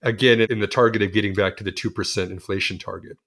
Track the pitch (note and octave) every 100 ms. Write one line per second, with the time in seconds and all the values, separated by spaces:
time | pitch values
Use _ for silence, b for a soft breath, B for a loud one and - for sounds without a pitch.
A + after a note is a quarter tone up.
0 | B2+ A2 B2 A#2 A2+ A2 G#2 - A#2+ A2
1 | G2+ G2+ G2+ F#2+ F#2+ - G2+ - A2 -
2 | F#2 - F#2 F#2 - G2 - F#2+ - F2+
3 | D#2 -